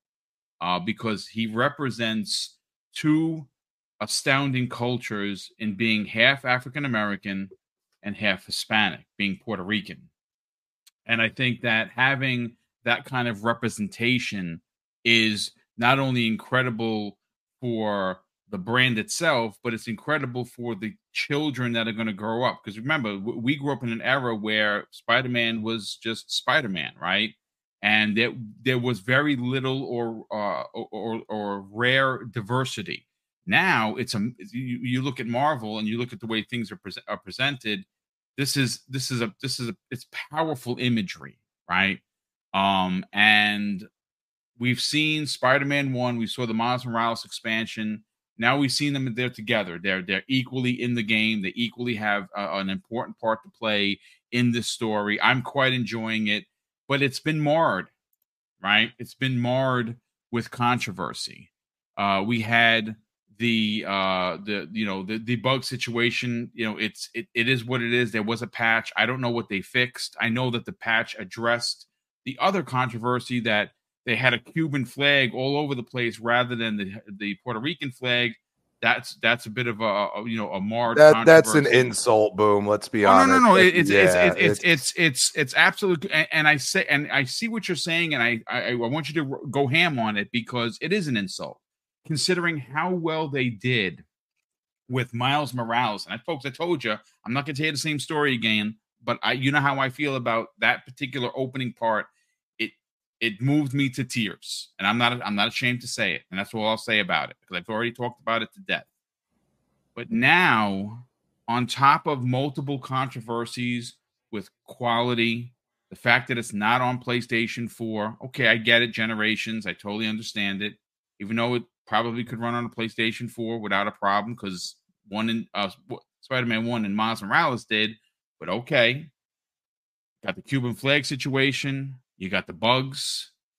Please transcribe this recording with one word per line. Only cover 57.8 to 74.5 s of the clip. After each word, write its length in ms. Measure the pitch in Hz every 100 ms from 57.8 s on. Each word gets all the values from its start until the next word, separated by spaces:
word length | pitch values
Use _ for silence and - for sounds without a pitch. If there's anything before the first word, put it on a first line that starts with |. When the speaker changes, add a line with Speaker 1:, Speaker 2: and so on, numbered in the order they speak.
| - _ _ _ _ _ _ _
Speaker 1:
right? 300 | 95 104 117 -
It's 180 | 117 -
been 240 | 131 127
marred 580 | 120 131 135 123 113 123 _ _ _
with 180 | 117 -
controversy. 1000 | - 120 123 - 92 73 - - - - _ _ _ _ -
Uh, 260 | 101 98 104
we 160 | 117
had 540 | 110 117 117 113 110 110 _ _ _ -
the, 460 | 117 113 107 107 85
uh, 500 | 98 95 92 90 85
the, 320 | 101 101 76
you 140 | 110 107
know, 160 | 95
the, 140 | 95 110
the 200 | 113 120
bug 260 | 123 135
situation, 880 | - 123 - 117 120 117 123 120 120
you 120 | 113 113
know, 120 | 104
it's, 320 | 107 - - 117
it, 120 | -
it 160 | 117 117
is 160 | 131 113
what 160 | 127
it 100 | 117
is. 180 | 120 117
There 100 | 110
was 220 | 104 113
a 40 | 117
patch. 460 | - 113 113 - 98
I 120 | 113
don't 140 | 131
know 100 | 120
what 180 | 117 107
they 120 | 101
fixed. 540 | - 127 123 - - -
I 100 | 113
know 220 | 117 127
that 140 | 117 107
the 60 |
patch 440 | 98 117 113 113 -
addressed 720 | 95 113 117 117 - - - _ _ _ -
the 120 | -
other 240 | 190 196
controversy 760 | 143 127 127 113 120 123 - 123
that 300 | 113 104 101 _ _ _ -
they 100 | 117
had 180 | 127
a 60 | 120
Cuban 460 | -